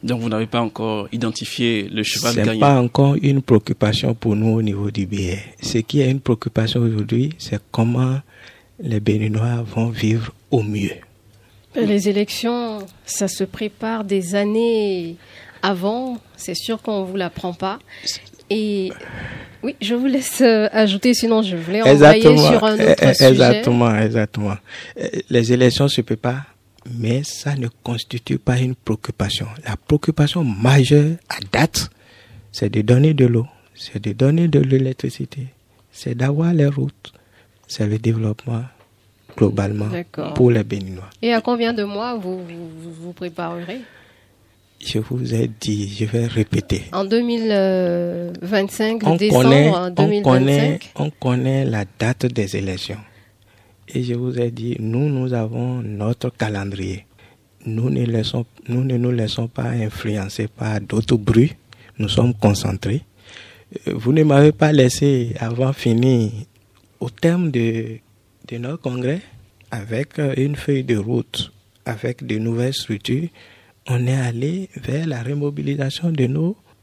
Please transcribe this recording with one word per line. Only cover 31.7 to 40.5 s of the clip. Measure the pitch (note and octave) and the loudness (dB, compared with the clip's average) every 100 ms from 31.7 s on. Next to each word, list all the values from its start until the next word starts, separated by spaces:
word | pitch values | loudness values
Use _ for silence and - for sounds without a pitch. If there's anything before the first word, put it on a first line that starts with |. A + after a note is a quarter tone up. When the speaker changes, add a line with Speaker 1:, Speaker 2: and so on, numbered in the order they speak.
| - - _ _ - - - - | -2 -8 _ _ -20 -20 -20 -18
Speaker 2:
c'est | - G#2+ | -4 -2
de | G#2+ | 0
donner | G#2+ B2 D3+ | 4 6 6
de | D3+ | 4
l'eau, | B2+ A#2 B2+ _ _ | 4 4 -2 _ _
c'est | _ - G#2+ | _ -12 -8
de | G#2 | -8
donner | G#2 C3 D#3+ E3+ | 0 2 4 4
de | C#3+ | 4
l'électricité, | C3+ C3 C3 C3 C3+ - C3+ - C3 _ _ _ _ | 4 2 0 -4 -8 -8 -12 -10 -14 _ _ _ _
c'est | - - | -12 -8
d'avoir | A#2+ B2+ C#3+ E3+ | -2 -2 0 2
les | E3+ C#3+ | 4 2
routes, | C#3 C3+ - - _ _ _ _ _ _ | 2 -4 -6 -20 _ _ _ _ _ _
c'est | - G#2 | -4 -2
le | G#2+ | 0
développement | A#2 A2+ A2 G#2+ - A#2 B2+ _ _ _ _ _ _ - | 0 0 -2 -4 -6 -6 -8 _ _ _ _ _ _ 0
globalement | G#2 G2 G2 G#2 G#2 | 2 2 -2 -2 -4
Speaker 3:
D'accord. | C3+ F3 - - | -6 -8 -10 -8
Speaker 2:
pour | - B2 | 4 4